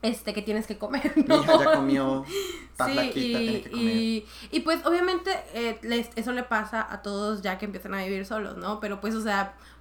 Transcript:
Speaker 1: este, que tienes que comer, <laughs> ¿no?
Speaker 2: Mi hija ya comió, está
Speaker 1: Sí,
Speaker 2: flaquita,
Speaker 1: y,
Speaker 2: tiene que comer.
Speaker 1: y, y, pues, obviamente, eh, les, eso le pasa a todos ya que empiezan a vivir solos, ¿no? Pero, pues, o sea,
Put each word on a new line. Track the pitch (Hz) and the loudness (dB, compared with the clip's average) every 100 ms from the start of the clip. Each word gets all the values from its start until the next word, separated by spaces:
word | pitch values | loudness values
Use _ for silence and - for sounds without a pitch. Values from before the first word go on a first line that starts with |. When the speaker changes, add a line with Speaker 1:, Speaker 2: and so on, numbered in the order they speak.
Speaker 1:
este, | 226 214 - | -2 -2 -4
que | 208 | -6
tienes | 208 214 220 | -2 -4 -4
que | 214 | -8
comer, | 208 262 - - | -4 -2 2 2
<laughs> | - | 6
¿no? | 302 | 6
Speaker 2:
Mi | |
hija | 311 311 | 8 8
ya | 285 | 8
comió, | 302 269 277 269 269 277 392 370 339 - | 6 6 4 4 0 -2 -6 -6 -10 -14
está | - | -2
Speaker 1:
Sí, | 269 | 0
Speaker 2:
flaquita, | 277 254 269 | 2 0 0
Speaker 1:
y, | 247 233 | 0 0
Speaker 2:
tiene | 226 214 | 0 -2
que | - | -4
comer. | 233 226 | 0 2
Speaker 1:
y, | 226 226 220 214 - - | 2 2 -2 -4 -18 -4
y, | 311 | -2
pues, | 320 330 | 0 0
obviamente, | - 339 359 349 359 370 - | 2 2 2 0 -2 -4 -4
eh, | 220 233 220 | -4 -4 -4
les, | 226 233 233 - | -2 -2 -2 -6
eso | 233 | -4
le | 247 | -4
pasa | 247 220 214 220 220 | 0 -2 0 -4 -4
a | 202 | -8
todos | 208 202 208 214 | -6 -4 -2 -2
ya | 196 214 | -4 -4
que | |
empiezan | 208 185 196 | -6 -8 -8
a | 196 | -6
vivir | 190 196 190 | -4 -4 -4
solos, | 220 202 - | -6 -6 -6
¿no? | 190 208 | -6 -6
Pero, | 208 196 | -6 -6
pues, | 202 | -4
o | 220 | -2
sea, | 214 196 196 - - - | 0 0 -2 -8 -20 -20